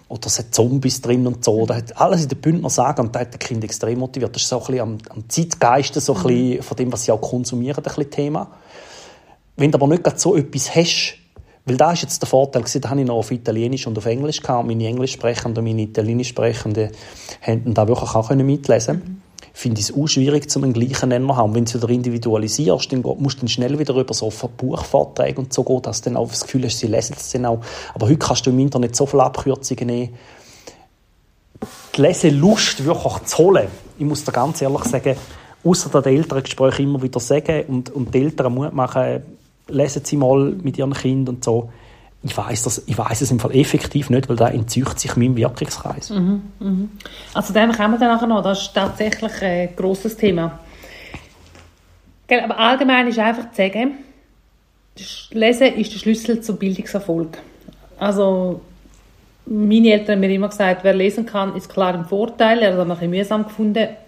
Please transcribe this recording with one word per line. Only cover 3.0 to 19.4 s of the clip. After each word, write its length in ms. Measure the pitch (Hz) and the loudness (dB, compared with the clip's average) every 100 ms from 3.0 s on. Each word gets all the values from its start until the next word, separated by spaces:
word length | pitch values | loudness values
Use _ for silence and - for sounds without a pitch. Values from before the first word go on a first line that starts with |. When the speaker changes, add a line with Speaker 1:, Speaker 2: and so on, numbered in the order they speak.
Speaker 1:
und 120 | 110 | -2
da 60 | 123 | -4
hat 120 | 120 | -6
der 80 | - | -8
Kind 220 | - 113 | -8 -6
extrem 340 | 110 - 110 123 | -6 -4 -4 -2
motiviert. 360 | 131 131 113 | -4 -4 -4
Das 80 | 117 | -4
ist 60 | - | -4
so 120 | - | -4
ein 60 | - | -2
bisschen 140 | 127 | -2
am, 180 | 113 110 - | -2 -6 -10
am 180 | 113 110 | -14 -6
Zeitgeist, 680 | - 165 - 120 131 139 | -4 -2 2 4 4 2
so 200 | 147 139 | -2 0
ein 80 | 131 | 0
Speaker 2:
Mhm. 40 | 127 | 2
Speaker 1:
bisschen 340 | 123 127 123 | 2 2 -2
von 140 | - 110 | -4 -4
dem, 160 | 127 | -4
was 120 | 123 | -2
sie 80 | - | 0
auch 80 | 110 | 0
konsumieren, 580 | - 123 123 120 127 143 | 0 -4 -4 -4 -4 -4
ein 40 | |
bisschen 280 | - - 143 | -6 -4 -4
Thema. 400 | - 147 156 - - - - - - - - _ _ _ - | -2 -2 -4 -6 -14 -20 -20 -20 -20 -20 -20 _ _ _ 0
Wenn 140 | 147 | 2
du 60 | 147 | 4
aber 100 | 139 | 4
nicht 160 | 170 | 4
gerade 160 | 147 - | 2 0
so 160 | 165 | 2
etwas 400 | 156 135 135 - | 2 0 -4 0
hast, 440 | 165 170 - - - _ - - _ - | 2 2 0 -4 -8 _ -20 -20 _ -2
weil 100 | 131 | 4
da 160 | 156 | 4
ist 100 | 170 | 2
jetzt 200 | - - | -4 -6
der 60 | 143 | 2
Vorteil 340 | 131 135 123 | 2 2 0
gewesen, 180 | 113 143 | -2 -4
da 80 | 110 | -2
habe 140 | 139 | -2
ich 40 | 127 | 0
noch 100 | 117 | -2
auf 140 | 110 | -2
Italienisch 560 | 123 117 110 117 131 123 | -4 -4 -2 -2 -4 -4
und 120 | 107 | -4
auf 80 | 110 | -2
Englisch 340 | 123 147 - | -2 -2 -4
gehabt, 260 | - 123 117 | -2 -2 0
meine 200 | 113 113 | -2 -2
Englischsprechenden 720 | 123 131 - 117 117 120 113 | -2 -4 -2 -2 -2 -2 -2
und 60 | 113 | -2
meine 120 | 110 | -2
Italienischsprechenden 1080 | 107 110 107 120 123 - 117 117 113 107 107 - - - - - | -2 -2 0 0 -2 0 0 0 -2 -2 -4 -6 -20 -20 -18 -8
haben 320 | - 113 117 | -2 -2 0
da 120 | 113 107 | 2 2
wirklich 280 | 123 - | 2 0
auch 140 | 110 110 | 0 2
können 180 | 139 135 | 2 2
mitlesen. 500 | 143 139 113 - 165 | 2 2 2 2 -4
Speaker 2:
Mhm. 220 | 180 185 - - | -6 -14 -18 -20